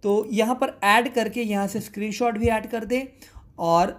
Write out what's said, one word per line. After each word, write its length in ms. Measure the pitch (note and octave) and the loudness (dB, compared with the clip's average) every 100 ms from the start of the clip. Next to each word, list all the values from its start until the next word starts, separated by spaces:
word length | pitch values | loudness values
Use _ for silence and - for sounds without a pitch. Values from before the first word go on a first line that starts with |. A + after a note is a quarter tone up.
तो 80 | G#3 G#3 G#3+ | 0 0 0
यहाँ 220 | G#3 A3 | 0 0
पर 180 | B3 C4 - | 0 -2 0
ऐड 280 | G3 A3 B3 | 4 4 4
करके 280 | A#3+ A3 A#3+ | 0 -2 -4
यहाँ 240 | A3+ G3+ G3 | -2 -2 -2
से 120 | G3 | -4
स्क्रीनशॉट 560 | F#3+ - G#3+ G3+ A#3+ G#3+ | -8 -8 -6 -2 -2 0
भी 80 | A#3 | 0
ऐड 180 | A3 G#3+ | 0 -2
कर 180 | A3+ | -8
दें 180 | A3 B3 C4 _ - - - - | -2 -4 -4 _ -20 -20 -20 -4
और 300 | E3 E3+ F#3+ | 2 4 4